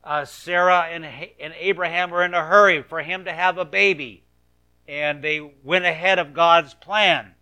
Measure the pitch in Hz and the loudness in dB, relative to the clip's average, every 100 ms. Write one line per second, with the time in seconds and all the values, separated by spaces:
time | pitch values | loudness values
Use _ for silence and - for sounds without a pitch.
0 | 151 147 139 - 165 175 180 180 165 170 | -4 -6 -6 -14 -2 2 4 4 2 -8
1 | 156 127 127 _ 151 160 180 180 175 170 | -14 -16 -18 _ -16 -6 -4 -2 -2 -2
2 | 180 175 180 175 160 202 202 160 127 165 | -2 -2 -2 -2 4 6 6 2 -4 -10
3 | 151 185 185 160 185 175 165 190 202 160 | -8 -8 -8 -2 -2 -2 -4 0 0 0
4 | 131 92 _ _ _ _ _ _ - 147 | -8 -16 _ _ _ _ _ _ -14 -6
5 | 147 147 151 151 151 139 135 180 180 160 | -6 -4 -6 -6 -8 _ -2 0 0 0
6 | 180 185 151 147 170 170 143 - - 208 | 0 0 -2 2 6 4 2 -18 -4 0
7 | 196 147 101 _ | 2 0 -4 _